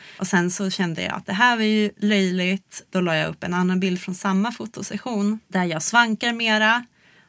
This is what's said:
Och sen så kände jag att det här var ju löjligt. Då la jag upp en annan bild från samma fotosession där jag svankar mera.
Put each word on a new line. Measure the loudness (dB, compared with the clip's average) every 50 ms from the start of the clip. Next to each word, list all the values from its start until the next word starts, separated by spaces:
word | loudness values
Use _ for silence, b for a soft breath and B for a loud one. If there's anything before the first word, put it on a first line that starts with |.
| B B B -6
Och | -4
sen | 0 2 2 2 0
så | 0 -2 -2 -2
kände | -2 -2 -2 -2 -2 -4 -4
jag | -4 -6
att | -6 -6
det | -6 0
här | 2 4 4 4
var | 4 2
ju | 2 4 2 2 0 -2
löjligt. | -2 0 2 2 2 2 2 0 0 0 0 -2 -2 -4 _ -12 -14 -10 _
Då | -2 0
la | 0 2 2
jag | 0 0 -2
upp | -4 -6 -6
en | -4 0
annan | 0 2 2 2 0
bild | 0 0 -2 -4
från | -4 -6 -8
samma | -4 -2 0 0 0 0 -2 -4
fotosession | -6 -10 -12 -10 -10 -10 -8 -8 -8 -6 -4 -4 -2 0 -2 -2 -4 -6 -4
där | -2 -2 0
jag | 0 -2 -2 -2
svankar | 2 4 4 4 4 2 -2 -2 -2 -2
mera. | -2 0 0 2 4 4 2 2 0 -2 b b b b b b b b